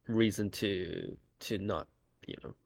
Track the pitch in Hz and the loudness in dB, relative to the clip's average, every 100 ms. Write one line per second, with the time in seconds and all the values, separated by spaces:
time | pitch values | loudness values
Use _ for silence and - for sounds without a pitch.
0 | - 113 113 101 104 - 107 92 87 - | 0 4 4 4 -2 0 0 0 -2 -4
1 | - - _ _ - 107 101 85 - _ | -6 -10 _ _ -4 -2 0 -2 -4 _
2 | _ _ - - - - | _ _ -12 -10 -12 -16